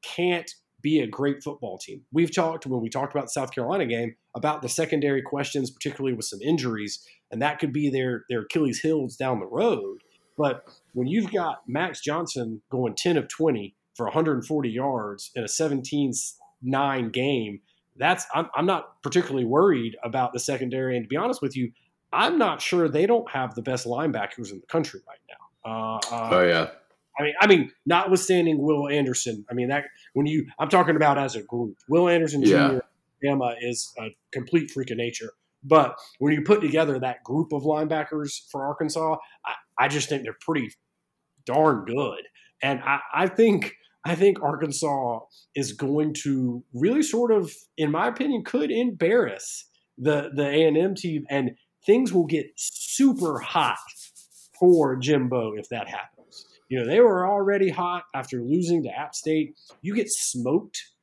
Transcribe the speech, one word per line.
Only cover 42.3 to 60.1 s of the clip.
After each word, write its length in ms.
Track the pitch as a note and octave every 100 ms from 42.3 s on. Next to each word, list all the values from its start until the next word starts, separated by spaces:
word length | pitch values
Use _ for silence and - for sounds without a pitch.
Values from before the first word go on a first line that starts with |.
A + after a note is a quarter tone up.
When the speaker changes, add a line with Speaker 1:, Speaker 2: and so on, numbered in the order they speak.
| _ _ _
Speaker 1:
And 180 | C#3 C3+
I, 160 | C3 C#3 -
I 140 | D3 F3+
think, 480 | F#3+ A3+ G3 - - _ _
I 100 | D3+
think 260 | E3 G3 F#3
Arkansas 800 | D3 D3+ D#3 C#3 D#3 C#3 B2 A#2 - _ _ -
is 160 | B2
going 420 | G#2+ C#3 C#3+ D#3 D3+
to 400 | D3 C3+ B2+ A#2+ -
really 300 | B2 E3 C4+
sort 300 | D4+ A3+ A#3+
of, 200 | G#3+ E3+ - - -
in 140 | D#3
my 160 | D#3 A3
opinion, 380 | A#3 C#4+ B3
could 260 | - B3 D4+
embarrass 960 | A3+ B3 F#3 E3+ A#3 D#3 F#2+ - - - _ _ -
the, 320 | C3 D3 C#3+
the 140 | C#3 C#3+
A 220 | D3 D#3+
and 100 | D3+
M 160 | F#3
team, 320 | F#3+ F3+ D#3 D3
and 280 | C#3 B2+ - _ _
things 280 | - A3+ B3+
will 140 | F3+ D#3
get 200 | D#3 -
super 840 | - - - - - C4+ F#3+ F3 C3+
hot 380 | - F3 C#3 G2+ - - - - - - - -
for 340 | F#3 F3 C#3+
Jimbo 600 | C3 B2+ D3 B2+ B2+ A2+
if 140 | G#2+ G2
that 180 | A#2 G2+
happens. 560 | G#2 G2 _ _ - - _ _
You 100 | B2+
know, 80 | A#2+
they 140 | F3+
were 260 | A#3+ F#3 F3+
already 440 | G3+ G3 G3+ F#3+
hot 340 | E3+ F3 F3 -
after 280 | C3+ B2+ B2+
losing 400 | A#2+ D#3 E3+ E3+
to 80 | B2+
App 240 | - D3
State. 440 | - - D#3 D3+ - - -
You 140 | E3
get 160 | G#3 G#3+